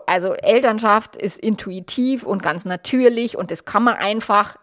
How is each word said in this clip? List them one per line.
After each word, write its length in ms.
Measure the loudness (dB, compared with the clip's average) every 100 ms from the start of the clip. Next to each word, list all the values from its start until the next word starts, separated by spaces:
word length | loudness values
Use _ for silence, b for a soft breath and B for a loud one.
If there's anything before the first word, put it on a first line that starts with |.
| 2
also 260 | 0 0 -2
Elternschaft 800 | 2 4 4 2 2 2 0 -6
ist 200 | -8 -4
intuitiv 840 | -2 -2 -4 -12 -8 -4 -2 -2
und 180 | -4 -4
ganz 220 | -2 -4
natürlich 760 | -6 -8 -2 4 4 4 -2 -4
und 140 | -8
das 140 | -8 -4
kann 180 | 0
man 120 | 2 2
einfach, 600 | 0 -2 2 2 2 -4